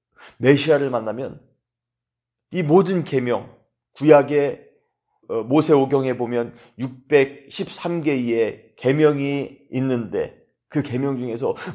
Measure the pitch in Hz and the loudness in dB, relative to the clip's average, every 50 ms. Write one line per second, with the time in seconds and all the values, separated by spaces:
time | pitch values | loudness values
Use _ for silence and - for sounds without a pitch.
0 | _ _ _ _ - - - - 123 131 143 143 139 156 151 139 143 135 123 117 | _ _ _ _ -20 -20 -10 0 4 4 4 4 4 2 2 2 2 -2 -4 -4
1 | 110 110 104 120 135 101 - - _ _ _ _ _ _ _ _ _ _ _ _ | -4 -6 -8 -8 -10 -12 -12 -16 _ _ _ _ _ _ _ _ _ _ _ _
2 | _ _ _ _ _ _ _ _ _ _ - 185 165 147 185 190 190 175 196 175 | _ _ _ _ _ _ _ _ _ _ -6 -4 0 4 4 4 4 2 0 -4
3 | 151 - - 131 123 123 117 98 - - - _ _ _ _ _ _ _ _ - | -4 -2 -2 -2 0 0 -2 -2 -4 -8 -18 _ _ _ _ _ _ _ _ 0
4 | 135 156 151 143 139 127 147 147 143 139 - - - _ _ _ _ _ _ _ | 6 6 8 6 6 4 0 0 0 0 -4 -8 -14 _ _ _ _ _ _ _
5 | _ _ _ _ _ - 98 113 107 117 135 156 147 - 156 139 135 127 147 135 | _ _ _ _ _ -8 -6 -6 -2 0 2 2 4 4 4 4 4 2 0 0
6 | 131 131 123 113 123 117 120 120 120 120 - - - _ _ - 123 135 123 - | 0 -2 -2 -2 -4 -2 -2 -2 -4 -4 -8 -16 -20 _ _ -12 -12 -12 -12 -16
7 | _ - 151 143 135 139 - - - - - - 185 - - - - 175 175 170 | _ 2 2 2 2 2 -2 -10 -18 -12 -10 -8 -8 -8 -8 -8 -6 -6 -4 -2
8 | 147 156 143 127 123 120 113 113 113 104 - - - _ _ - - 127 139 151 | -2 -2 -2 -2 -2 -2 0 0 0 -2 -2 -8 -16 _ _ -2 0 0 2 4
9 | 156 151 147 139 139 139 143 139 139 - - - _ _ - 127 131 135 127 120 | 4 2 2 0 -2 -4 -4 -4 -6 -8 -12 -18 _ _ -6 -4 -2 -2 -2 -4
10 | 113 92 101 92 76 - - _ _ _ _ _ _ _ - 151 - - 120 123 | -4 -6 -6 -6 -6 -6 -10 _ _ _ _ _ _ _ -6 -6 -4 -4 -4 -4
11 | 139 139 139 123 123 120 113 120 131 - - - - 185 - | -4 -4 -4 -6 -6 -8 -6 -4 -4 -6 -6 -6 -10 -12 -8